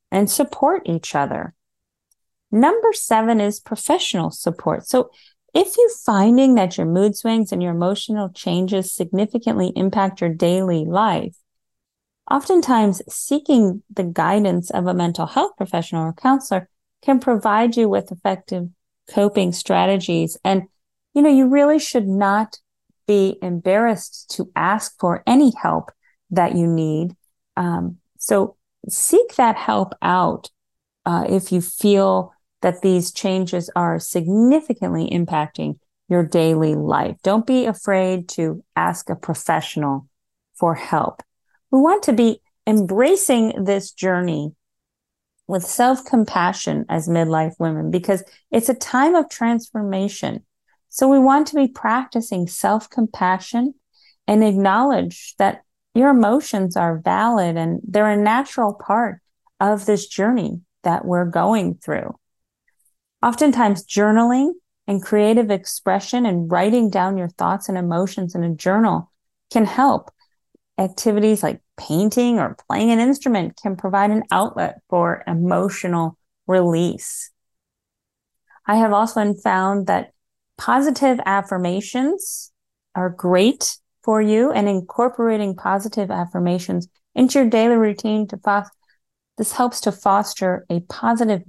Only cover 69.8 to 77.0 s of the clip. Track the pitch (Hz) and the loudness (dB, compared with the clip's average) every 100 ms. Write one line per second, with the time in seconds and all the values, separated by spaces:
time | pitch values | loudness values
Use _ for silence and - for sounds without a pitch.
69.8 | 269 - - - _ _ _ _ _ - | 0 0 -4 -20 _ _ _ _ _ -4
70.8 | 190 190 233 208 214 208 156 - _ - | -4 -2 -2 2 2 2 -2 -6 _ -16
71.8 | - 156 208 247 240 233 135 - - 185 | -4 0 0 0 0 0 -2 -6 -6 -2
72.8 | 226 226 247 277 269 214 170 - 208 190 | 2 2 2 0 0 -2 -2 -6 -8 -6
73.8 | 190 196 208 214 - 180 220 - 175 - | -2 0 2 0 0 0 0 -2 -6 -6
74.8 | - 175 170 170 - 165 175 175 196 - | -4 0 0 -2 -4 -2 0 0 0 -4
75.8 | 180 170 165 - _ _ - 185 175 165 | -4 -2 -2 -6 _ _ -2 2 2 2
76.8 | 175 - | 0 -4